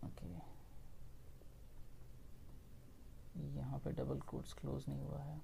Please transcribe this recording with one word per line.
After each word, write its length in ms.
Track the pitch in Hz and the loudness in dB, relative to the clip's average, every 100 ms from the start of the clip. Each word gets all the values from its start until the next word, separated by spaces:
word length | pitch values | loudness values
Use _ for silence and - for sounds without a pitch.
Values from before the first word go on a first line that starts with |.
| - | -2
ओके, 300 | - 87 87 - - - - - - - - - - - - - - - - - - - - - - - - - - - - - - 143 143 | -2 -2 -2 -4 -6 -6 -6 -4 -4 -4 -6 -6 -8 -8 -8 -8 -6 -4 -4 -6 -6 -6 -6 -6 -6 -6 -8 -8 -8 -8 -6 -4 0 2 4
यहाँ 220 | 131 - | 4 4
पे 120 | 139 | 4
double 260 | - - - | 4 6 6
quotes 320 | - - - | 4 2 0
close 320 | - 143 139 139 | 0 4 4 4
नहीं 120 | 139 | 4
हुआ 200 | 143 139 | 4 2
है। 180 | 143 151 | 2 0